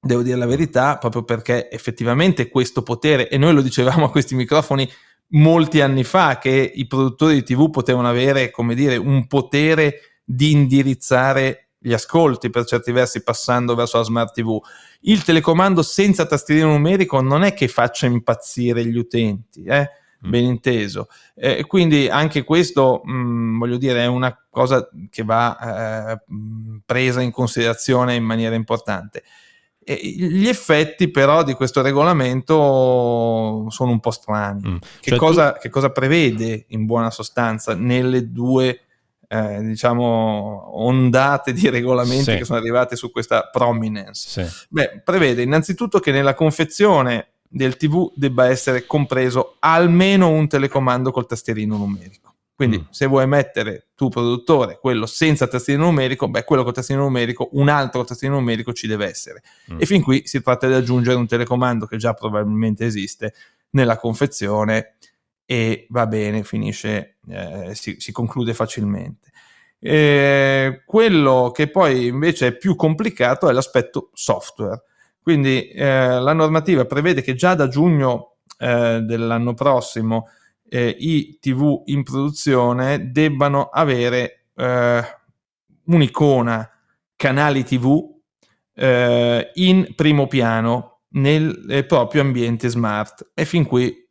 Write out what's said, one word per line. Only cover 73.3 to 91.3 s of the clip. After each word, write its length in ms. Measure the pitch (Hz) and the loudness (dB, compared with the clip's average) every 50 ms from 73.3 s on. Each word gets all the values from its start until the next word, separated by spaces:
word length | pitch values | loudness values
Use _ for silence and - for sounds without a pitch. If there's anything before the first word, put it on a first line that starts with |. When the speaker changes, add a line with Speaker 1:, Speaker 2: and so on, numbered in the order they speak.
| 135 - - 156 | 0 2 2 2
Speaker 1:
è 40 | |
l'aspetto 580 | 127 127 131 - - 127 120 - - 131 - _ _ | 2 2 -2 0 0 -2 -2 0 -8 -10 -10 _ _
software. 720 | - - - - - - - - - 110 98 101 120 _ _ _ _ _ _ _ _ | -12 -2 -2 -2 -2 -4 -14 -12 -10 -8 -8 -8 -10 _ _ _ _ _ _ _ _
Quindi, 480 | _ 165 165 147 139 135 131 127 - - | _ 0 0 2 2 0 0 -2 -4 -8
eh, 520 | - - 139 139 135 131 131 127 127 123 | -8 -4 -2 0 2 2 2 2 0 0
la 120 | 127 139 | 0 0
normativa 520 | 156 160 156 156 156 160 156 - 180 139 120 | 0 2 2 2 0 0 0 0 0 0 0
prevede 380 | - 135 139 147 175 175 139 | -2 -2 -2 0 0 0 0
che 120 | 127 - 131 | -2 -4 -4
già 200 | 123 - 180 180 | 0 2 0 2
da 140 | 165 180 131 | 2 0 -2
giugno, 680 | 123 143 165 180 165 147 135 131 123 117 - _ _ _ _ _ - _ | 0 2 2 2 2 2 2 0 -2 -4 -6 _ _ _ _ _ -14 _
eh, 420 | 123 123 120 120 120 117 113 113 | -2 -2 0 2 2 0 0 -2
dell'anno 520 | 113 110 117 113 117 113 117 117 117 120 120 | -2 -4 -4 -4 -2 -2 -2 -2 -2 -4 -4
prossimo, 720 | 117 135 143 135 123 113 - - 120 110 110 113 113 113 _ _ _ _ _ _ _ _ _ | -2 0 2 2 0 -2 -4 -8 -6 -4 -2 -2 -4 -4 _ _ _ _ _ _ _ _ _
eh, 280 | - 123 120 117 - - | -4 -2 -2 -2 -4 -4
i 400 | - 160 165 151 - - - _ | -4 -2 -2 -2 -2 -4 -14 _
T 140 | - 139 | -4 -4
V 300 | 131 127 143 147 139 - - | -2 2 2 0 0 0 -4
in 160 | - 143 143 | -4 -4 -4
produzione 1080 | 131 - 127 135 139 147 147 - - 147 135 127 123 120 123 123 127 135 143 143 - 131 | -4 -4 -4 -4 -4 -4 -6 -4 -2 0 2 2 2 2 0 0 0 -2 -2 -4 -4 -4
debbano 520 | 123 151 156 156 143 131 143 143 143 139 139 | 0 0 0 0 2 0 0 0 2 0 -2
avere, 840 | - - 143 160 147 131 120 120 123 120 123 120 - - _ _ _ _ | -2 -2 -2 0 0 2 0 0 0 0 -2 -4 -4 -8 _ _ _ _
eh, 460 | - 123 123 127 123 120 120 120 120 117 - - - _ _ _ _ _ _ _ _ _ _ _ _ _ | -6 -4 -2 0 0 2 2 0 0 -2 -6 -14 -20 _ _ _ _ _ _ _ _ _ _ _ _ _
un'icona 840 | - 170 170 147 - - - 151 147 139 127 117 117 117 110 110 - _ _ _ _ _ _ _ _ _ | 2 4 4 4 2 2 2 2 4 4 2 2 0 -2 -4 -6 -10 _ _ _ _ _ _ _ _ _
canali 480 | _ - 139 131 139 147 151 143 135 | _ -2 0 0 2 2 2 0 -2
T 160 | 123 - 135 127 | -2 -2 -2 0
V, 220 | 120 131 143 160 - - - _ _ _ _ _ _ _ _ _ _ _ _ | 2 2 2 2 0 -4 -18 _ _ _ _ _ _ _ _ _ _ _ _
eh, 760 | - - 131 127 123 123 120 120 120 120 120 120 117 - - - | -2 0 2 2 4 4 2 2 2 2 2 0 0 -2 -4 -4
in 380 | 175 185 185 185 185 180 - - | 0 2 4 4 4 2 0 -4
primo 320 | - 156 156 151 147 139 | 0 2 2 4 2 0
piano 760 | 131 - 135 120 113 113 113 113 117 117 123 123 - _ _ _ _ | 0 0 0 0 2 0 0 0 0 -2 -2 -4 -10 _ _ _ _
nel, 560 | - 139 135 139 | -4 0 0 2